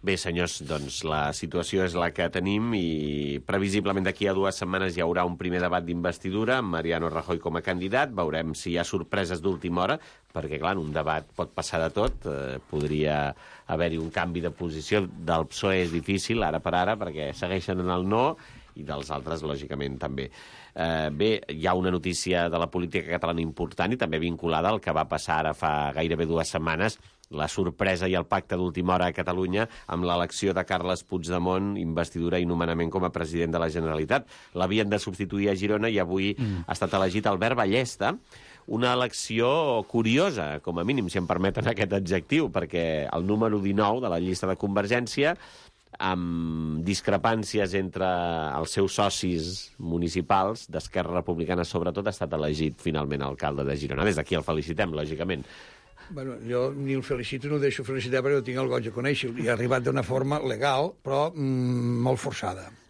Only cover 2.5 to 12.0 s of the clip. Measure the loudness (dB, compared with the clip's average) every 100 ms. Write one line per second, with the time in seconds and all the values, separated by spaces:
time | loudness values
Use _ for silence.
2.5 | 2 2 0 2 0 0 -2 -2 -4 -2
3.5 | 0 2 2 2 2 0 2 2 4 2
4.5 | 0 -2 0 0 0 0 2 0 0 -2
5.5 | 0 2 0 0 -2 -2 -2 -2 0 2
6.5 | 2 0 0 0 0 0 -2 -2 -2 -2
7.5 | -2 -2 -2 0 0 0 0 -2 0 -2
8.5 | -4 -2 -2 0 -4 -2 -2 0 0 -2
9.5 | -2 -2 0 0 0 -6 -20 _ -8 -6
10.5 | -2 -2 -2 -2 -2 0 -2 -4 -6 -6
11.5 | -4 -2 0 0 2